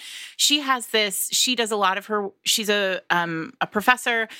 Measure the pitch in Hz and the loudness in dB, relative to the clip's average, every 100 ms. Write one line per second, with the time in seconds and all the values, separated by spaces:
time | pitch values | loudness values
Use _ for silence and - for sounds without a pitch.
0 | - - - - - 294 277 254 - 220 | -14 -16 -12 -2 2 2 2 -2 0 0
1 | 208 - - - - 240 220 208 190 190 | 0 -2 -2 0 0 0 0 2 2 0
2 | 196 214 202 - - - 208 208 196 185 | -2 -2 -2 -6 -2 0 2 2 2 -2
3 | - 175 170 165 160 - - 214 202 247 | 0 0 0 -4 -6 -6 -4 0 2 2
4 | 254 233 220 - | 2 -2 -2 -8